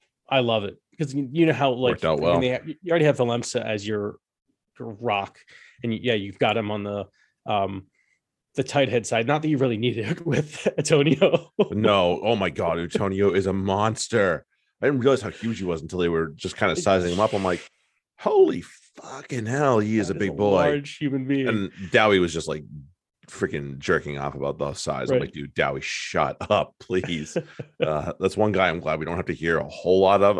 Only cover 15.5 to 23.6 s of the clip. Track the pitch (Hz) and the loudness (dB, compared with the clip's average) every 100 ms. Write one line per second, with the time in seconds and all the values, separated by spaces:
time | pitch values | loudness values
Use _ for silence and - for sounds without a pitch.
15.5 | 110 92 82 80 90 87 82 82 73 92 | -4 -4 -6 -6 -2 0 0 -2 -6 -10
16.5 | - 101 80 92 95 87 90 110 104 92 | -2 0 0 2 2 2 0 0 0 -2
17.5 | 87 - _ _ _ _ _ - 427 339 | -4 -6 _ _ _ _ _ 0 4 4
18.5 | - - - _ - - 135 - 131 107 | 4 -8 -20 _ -20 -18 -18 -8 -6 -4
19.5 | 139 139 113 107 110 95 98 98 90 104 | 0 4 4 2 0 0 -2 -4 0 2
20.5 | 95 147 147 143 - 147 135 131 139 127 | 4 4 0 -6 -6 -4 -4 -2 0 0
21.5 | 107 95 - 90 117 107 98 87 80 76 | -2 -4 -8 2 4 6 4 2 -2 -6
22.5 | 76 73 73 69 _ _ _ _ - 92 | -8 -10 -18 -18 _ _ _ _ -6 -4
23.5 | 78 | -4